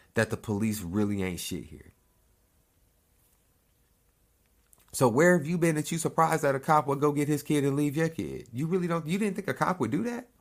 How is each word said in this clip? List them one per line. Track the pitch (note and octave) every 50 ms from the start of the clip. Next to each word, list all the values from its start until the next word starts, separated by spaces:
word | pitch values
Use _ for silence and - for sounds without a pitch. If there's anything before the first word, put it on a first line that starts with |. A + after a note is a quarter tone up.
| _ _ _
that | A2+ A2 G#2+
the | - -
police | - - G#2+ G2+ A2 A2 G#2+ -
really | F2+ E2+ F2 G#2 G#2+ G2+ G#2 G2 F#2+
ain't | F#2 F2 D#2+
shit | - - F#2+ D#2+ -
here. | - - - - - _ _ _ _ _ _ _ _ _ _ _ _ _ _ _ _ _ _ _ _ _ _ _ _ _ _ _ _ _ _ _ _ _ _ _ _ _ _ _ _ _ _ _ _ _ _ _ _ _ _ _ _ _ _ _ _ - _ _ _
So | - - C#3 B2
where | G#2+ B2+ E3 F3 F3+ F3
have | C#3 D3+
you | F3+ F3+
been | E3 E3+ D#3+
that | D3+ D3+ -
you | E3+ E3
surprised | - D#3+ - - E3 D#3 D#3+ D#3 D3+
that | C#3 C3+
a | C3+
cop | C3+ - D#3 D3+ D3 C3+
would | C#3 C#3
go | C#3+ D3+
get | C#3+ C#3+ D3 C#3
his | D3+ C#3+ -
kid | - D3+ D3 C#3
and | C#3 C#3
leave | C#3+ D3 D3 C3+
your | D#3 E3 D#3+
kid? | E3 - - C#2 - - - -
You | G#2+ A#2+ D#3 D#3+
really | F3+ F#3+ F3 F3
don't, | E3+ E3+ D3 D3+
you | F3 G3+
didn't | A3 G3+ F#3
think | G#3+ F#3+ -
a | C3
cop | - D3+ D#3+ F#3 F3+
would | B2+ G#2+
do | - - A3+
that? | A#3+ A#3+ A#3+ B3 - _ _